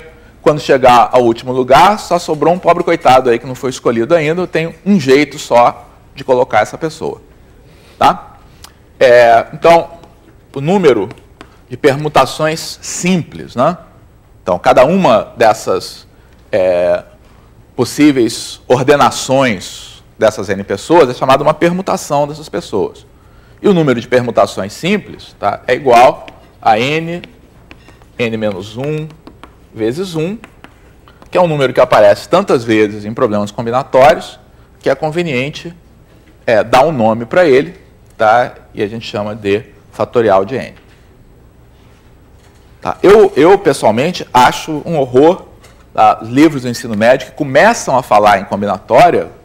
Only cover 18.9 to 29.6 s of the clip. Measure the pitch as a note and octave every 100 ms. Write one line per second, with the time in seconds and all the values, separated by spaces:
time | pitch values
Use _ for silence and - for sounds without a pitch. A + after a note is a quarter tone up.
18.9 | D3 A#2+ - - C3 C3 F#2 - - -
19.9 | - _ - G#2+ - G2 G2 F#2+ G2 -
20.9 | E3 B2+ A#2+ C3 C#3 D3 D#3 F3 F3+ -
21.9 | F#3+ - D3 C#3+ D3 D#3 F#3+ - G#2 E2
22.9 | - - _ _ - _ _ G3+ F3 D3
23.9 | A#2 - B2 A#2+ G#2+ G2+ - G2 - E3+
24.9 | G#3 - - - - G2+ - - B2+ C#3
25.9 | A#2 C#3 D#3+ - - _ _ A2+ A2 C3
26.9 | D#3 E3 E3+ - _ _ _ - - _
27.9 | - _ - A#2 A2+ G#2+ F#2 G#2 A2 C#3+
28.9 | D#3 D#3 - - - - _